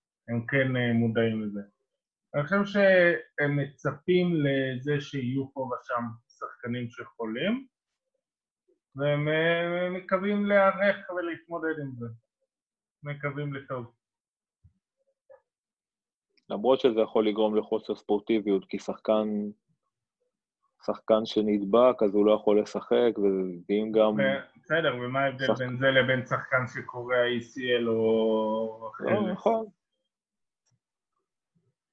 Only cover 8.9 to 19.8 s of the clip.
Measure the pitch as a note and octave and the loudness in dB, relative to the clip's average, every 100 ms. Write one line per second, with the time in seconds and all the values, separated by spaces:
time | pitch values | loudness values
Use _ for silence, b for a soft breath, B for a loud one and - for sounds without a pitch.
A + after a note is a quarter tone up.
8.9 | C3+ C#3+ D3 D3 D#3 E3 E3+ F3 F3 F3+ | -4 -2 0 0 0 2 0 -2 -2 -4
9.9 | F#3 - F#3+ G3+ G#3 G3+ G3+ G3 F#3 G3+ | -6 -4 -2 0 -2 2 4 4 4 0
10.9 | G3 - F3+ E3+ D#3+ - E3+ D#3+ D#3 C#3 | 0 -4 -6 -6 -8 -10 -6 -6 -6 -8
11.9 | B2 A#2 A2+ _ _ _ _ _ _ _ | -10 -12 -14 _ _ _ _ _ _ _
12.9 | _ D3 D3 D3 C#3 D3 C#3 - B2+ A#2 | _ -14 -8 -6 -6 -6 -8 -8 -10 -10
13.9 | _ _ _ _ _ _ _ _ _ _ | _ _ _ _ _ _ _ _ _ _
14.9 | _ _ _ _ - _ _ _ _ _ | _ _ _ _ -20 _ _ _ _ _
15.9 | _ _ _ _ _ - G#2 A2+ C3 C3+ | _ _ _ _ _ -12 -2 2 4 4
16.9 | A2 G#2+ A2+ G#2+ G#2 G#2+ G#2+ G#2+ A2 - | 2 0 2 0 2 2 0 -2 -4 -4
17.9 | G#2 - G#2 - A2+ G#2 G2 - G2+ - | -8 -2 -2 2 0 2 0 0 -10 -8
18.9 | F#2+ - G#2+ G#2+ G#2 G#2 G#2 _ _ | -8 0 0 0 -4 -6 -10 _ _